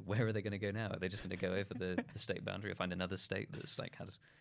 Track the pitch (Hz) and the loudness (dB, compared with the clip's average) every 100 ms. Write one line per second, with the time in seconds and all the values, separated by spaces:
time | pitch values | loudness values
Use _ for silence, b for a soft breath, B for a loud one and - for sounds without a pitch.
0 | 90 107 113 107 98 101 101 104 107 92 | 0 4 4 2 0 0 0 2 0 0
1 | 92 101 92 92 92 95 98 - 92 90 | 0 0 -4 0 2 2 0 0 0 0
2 | - - - 98 101 98 101 - 92 90 | 0 -4 -2 0 0 -2 -2 0 0 2
3 | 92 92 - 95 - 101 - - - - | 2 2 0 0 -2 -6 -4 -4 -4 -6
4 | - - B B | -10 -10 B B